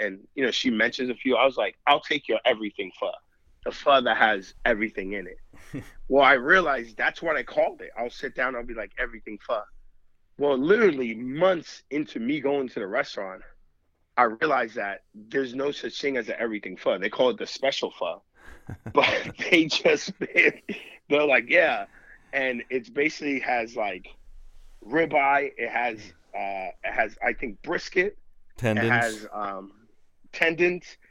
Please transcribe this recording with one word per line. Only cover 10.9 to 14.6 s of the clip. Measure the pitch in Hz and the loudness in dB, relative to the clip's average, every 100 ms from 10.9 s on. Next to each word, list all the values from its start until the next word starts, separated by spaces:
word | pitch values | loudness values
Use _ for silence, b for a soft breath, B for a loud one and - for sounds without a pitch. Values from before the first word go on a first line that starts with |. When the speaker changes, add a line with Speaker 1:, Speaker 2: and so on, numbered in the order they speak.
| 139 120 110 | 4 -2 -4
Speaker 1:
months | 123 143 185 175 - - _ | -6 2 2 2 -4 -16 _
into | 147 151 - | -4 -4 -4
me | 117 151 | -4 -2
going | 139 143 127 | 0 0 -2
to | - | -6
the | 98 | -4
restaurant, | 120 143 - 98 95 - - _ _ _ _ _ - | -4 -4 -8 -10 -12 -18 -20 _ _ _ _ _ 2
I | |
realized | 120 113 156 131 | 2 2 0 0